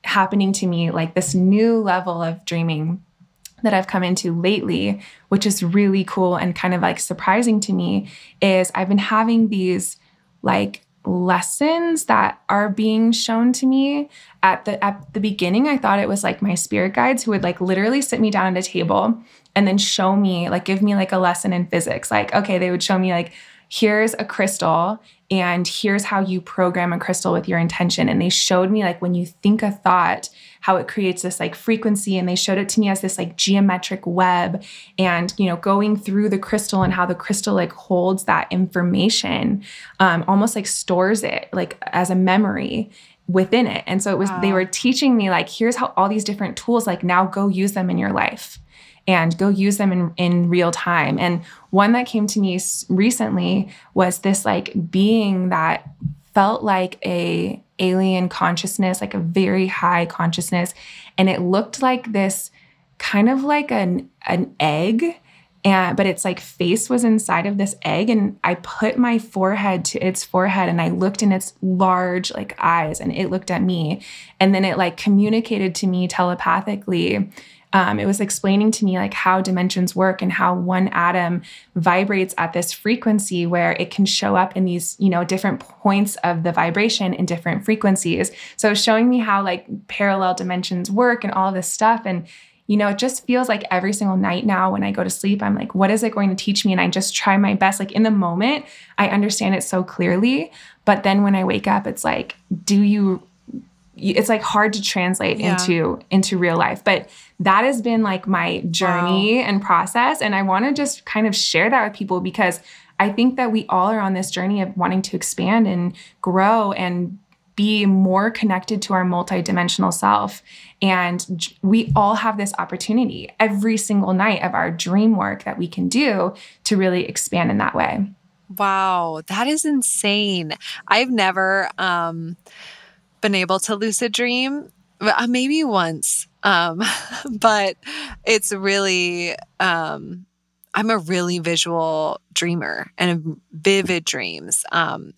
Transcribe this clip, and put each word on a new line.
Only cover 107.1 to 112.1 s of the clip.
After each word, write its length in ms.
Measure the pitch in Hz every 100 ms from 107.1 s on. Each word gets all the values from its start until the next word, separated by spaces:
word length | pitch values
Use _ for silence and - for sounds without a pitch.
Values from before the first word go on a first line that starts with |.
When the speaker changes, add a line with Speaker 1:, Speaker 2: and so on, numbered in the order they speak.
| - - -
Speaker 1:
that 240 | 190 196
has 160 | 247 254
been, 220 | 233 226
like, 240 | 214 185 190
my 380 | 185 170 175 175
journey 680 | 165 180 175 175 190 208 240
Speaker 2:
Wow. 60 | 226
Speaker 1:
and 160 | 202
process. 580 | 202 175 180 240 254 311
And 140 | 214
I 80 | 196
wanna 300 | 196 190 254
just 300 | 277 285 -
kind 220 | - 214 220
of 100 | 208
share 340 | - 160 208
that 140 | 254
with 120 | 208 202
people 240 | 190